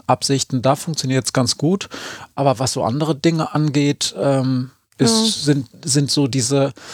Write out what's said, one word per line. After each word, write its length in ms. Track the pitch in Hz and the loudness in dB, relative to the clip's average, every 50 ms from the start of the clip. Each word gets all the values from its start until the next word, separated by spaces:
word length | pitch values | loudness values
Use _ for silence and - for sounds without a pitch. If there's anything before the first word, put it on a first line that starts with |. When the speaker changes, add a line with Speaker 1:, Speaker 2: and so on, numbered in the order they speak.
| - - | 0 0
Speaker 1:
Absichten, 540 | 127 - - - 139 131 - - 139 127 | 0 0 2 -2 0 0 -2 -2 -4 0
da 160 | 110 131 143 - | 2 2 0 0
funktioniert's 560 | - 170 151 - - 131 131 131 127 - - | -2 -6 -6 -4 -2 0 0 0 -2 0 0
ganz 240 | 139 123 120 - - | 0 0 0 -2 -2
gut. 320 | 143 160 190 196 - - - - - - - - - - - | 0 0 0 0 -4 -8 -12 -14 -14 -12 -14 -14 -16 -14 -6
Aber 220 | - 139 139 127 107 | 0 2 2 2 2
was 120 | 131 123 | -2 -4
so 140 | - 131 - | -2 -2 -2
andere 300 | 110 117 147 156 151 156 | 0 0 0 0 -2 -2
Dinge 380 | 135 - 170 165 160 156 - - | 0 2 0 2 0 -4 -2 0
angeht, 600 | 147 151 151 131 147 143 143 139 - - - - - | 0 0 2 2 2 2 2 0 0 -4 -6 -4 -2
ähm, 540 | - 139 139 135 127 131 131 127 131 127 _ _ _ _ _ - | 0 2 2 2 2 0 0 0 -2 -4 _ _ _ _ _ 2
ist, 360 | 135 226 226 220 220 226 - - | 2 4 4 2 2 0 -2 -2
Speaker 2:
Ja. 60 | 147 143 143 | 0 2 2
Speaker 1:
sind, 140 | 143 117 - _ - - | 0 0 -6 _ -12 -4
sind 280 | 160 123 147 143 131 | 0 0 2 2 2
so 160 | - 147 143 127 | 2 0 0 0
diese 460 | 120 135 120 120 139 139 135 139 - - - - | 0 0 0 2 2 2 2 0 -2 -8 -18 -16